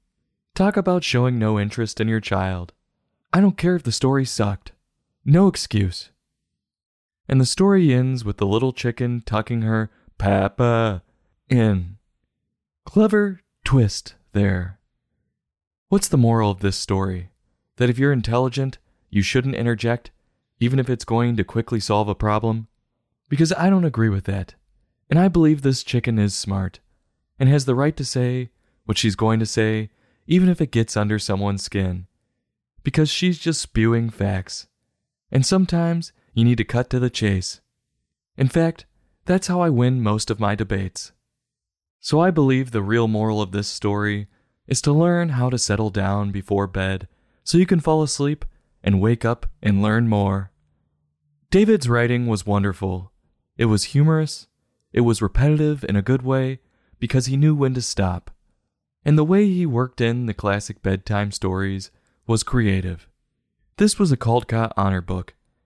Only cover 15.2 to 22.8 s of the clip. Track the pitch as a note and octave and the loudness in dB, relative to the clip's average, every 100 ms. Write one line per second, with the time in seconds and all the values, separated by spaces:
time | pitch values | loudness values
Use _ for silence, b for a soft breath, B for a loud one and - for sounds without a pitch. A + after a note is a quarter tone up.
15.2 | _ _ _ _ _ _ _ G3 - - | _ _ _ _ _ _ _ -2 2 2
16.2 | A2+ A2+ G#2 F#2+ G2+ F#2+ - F#2+ F#2+ F#2 | 4 4 2 0 -2 -4 -4 -4 -4 -6
17.2 | F2+ _ _ _ _ - B2 A#2+ C#3 C3+ | -12 _ _ _ _ -2 -2 0 0 0
18.2 | A2 A#2+ B2+ B2+ C3+ - _ _ _ G#2 | 0 0 -2 -2 -6 -8 _ _ _ -2
19.2 | F#2+ B2+ C3 - A#2 A2+ A#2 A#2 - - | 0 0 -2 -2 -2 -2 -2 -4 -8 -20
20.2 | _ _ _ - A#2 C3+ B2+ B2 - A2+ | _ _ _ -4 0 0 -2 -4 -2 -2
21.2 | A#2+ A2+ - A#2 - A2+ - G#2 G#2 G2 | 0 -2 -2 -4 -4 -4 0 0 0 -2
22.2 | G#2+ G#2+ A2+ A2+ A2 _ | 0 0 -2 -4 -8 _